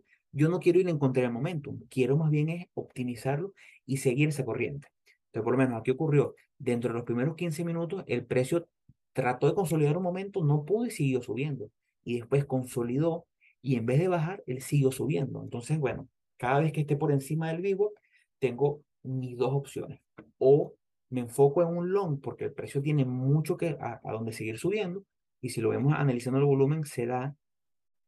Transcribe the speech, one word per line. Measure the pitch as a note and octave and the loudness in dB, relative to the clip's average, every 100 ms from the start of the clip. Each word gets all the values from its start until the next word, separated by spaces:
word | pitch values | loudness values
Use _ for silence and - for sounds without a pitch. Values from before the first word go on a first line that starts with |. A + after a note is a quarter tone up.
| - _ _ | -12 _ _
yo | - D#3 | 0 0
no | F3+ | 2
quiero | F3+ F3 | 4 4
ir | F3+ | 2
en | D#3 | 2
contra | C#3 B2+ | 2 2
del | B2 | 0
momentum, | A#2 D3+ E3 A#2+ A2+ - | 0 -4 -4 -8 -12 -6
quiero | B2+ B2 C#3+ | 0 2 4
más | D#3 | 4
bien | D3+ D#3 | 2 0
es | F3 F3 - | -2 -8 -12
optimizarlo | - - B2 A#2+ C3+ C#3+ G3 - - - - | -10 -8 -6 -4 -4 -4 -4 -10 -20 -20 -6
y | C3 | -2
seguir | C3+ B2 D3+ | 0 2 2
esa | C#3+ A#2 | 0 -4
corriente. | A2 C#3 C#3+ - _ _ _ _ | -2 -4 -6 -12 _ _ _ _
Entonces, | A2+ | -4
por | A2+ | 2
lo | B2 | 4
menos | C3 A2+ | 4 2
aquí | B2+ | 0
ocurrió, | C3+ D#3 C#3+ - - _ _ | 0 4 4 4 -2 _ _
dentro | B2 A#2+ A#2+ | -2 0 0
de | A#2 | -2
los | A#2 | -2
primeros | A#2+ C3+ D#3+ | 0 0 -2
quince | F3 D#3 E3+ | -4 -4 -4
minutos, | E3 E3+ F#3+ - | -2 -4 -6 -4
el | A#2+ - | -4 0
precio | B2+ C3 E3+ - _ _ _ _ | 0 2 0 -2 _ _ _ _
trató | - A#2+ B2 C#3+ | -4 -2 2 2
de | - | 2
consolidar | E3+ D#3+ D3 E3 | 0 2 4 2
un | |
momento, | F#3 F3+ G3+ G3 D3+ | 0 -4 -4 0 2
no | D3 D3 | 2 2
pudo | G#3+ A#3+ | 0 0
y | |
siguió | - C#3 B2+ | -2 0 0
subiendo. | B2 A#2 D3+ C#3 G#2 _ _ _ | -2 -4 -4 -6 -10 _ _ _
Y | - A#2+ | -6 -6
después | A#2 C#3 C#3+ | 0 0 2
consolidó, | C3 B2+ - A#2+ B2+ E3 E3 - _ _ _ | -2 -2 -4 -2 0 0 0 -6 _ _ _
y | B2+ B2+ | -2 0
en | A#2 | 2
vez | C3+ | 2
de | F#3 | 2
bajar, | F3 D#3 G3+ - | 2 -2 -4 -8
él | C3 | -10
siguió | - D3 C3 | -2 2 2
subiendo. | - B2 E3+ C3 A2 | 0 -2 -2 -4 -6
Entonces, | A2+ A#2+ A#2 D#3 | -10 -10 -4 -2
bueno, | C3 - - _ _ _ | -2 -4 -10 _ _ _
cada | B2 C#3 | 0 2
vez | D#3 | 2
que | D3 | 0
esté | D3 C#3+ | -2 0
por | D#3 | 2
encima | C#3+ - D#3 D#3+ | 0 0 -2 -2
del | E3 | -2
V | G3 F#3+ | -2 0
wap, | G#3 - _ _ _ _ | 0 -2 _ _ _ _
tengo | B2+ A#2+ C#3+ D3 _ _ | -2 0 0 -2 _ _
mis | B2+ C3 B2+ A#2+ | -8 -6 -6 -2
dos | B2+ | 0
opciones. | C#3+ C#3 - - - _ - - _ | 0 -4 -8 -10 -12 _ -20 -20 _
O | C3 D3 - - _ _ _ | 6 6 4 -6 _ _ _
me | B2+ | -8
enfoco | A#2 - C#3 F3 | -4 4 4 4
en | E3+ | 2
un | F3 F3 | 0 0
long, | G3 F#3 C#3 | 0 0 -2
porque | A#2 A#2+ - | -4 -6 -6
el | |
precio | C#3+ B2 C#3+ | -6 -6 -2
tiene | C#3+ D3+ B2+ | 2 2 2
mucho | B2+ C3 D3 D3+ F3+ | 0 2 2 2 -2
que, | E3+ C#3+ | -2 -4
a, | A#2 A2+ | -6 -8
a | G2 | -6
donde | G#2+ A2+ | -6 -6
seguir | A2+ A2 A2 | -6 -8 -4
subiendo, | E3 G#3+ F#3+ F#3 - _ _ _ | -2 -2 -4 -6 -12 _ _ _
y | B2 | -8
si | - | -2
lo | A2 | 0
vemos | G#2+ C3+ | 2 2
analizando | D#3 C#3+ A#2+ B2+ C3 | 2 2 0 0 2
el | C#3+ | 2
volumen, | C3+ C3+ D#3+ D3 | 4 2 0 -4
se | - A#2+ | -4 -4
da | B2 C3 C#3+ _ _ _ _ _ _ | -4 -4 -8 _ _ _ _ _ _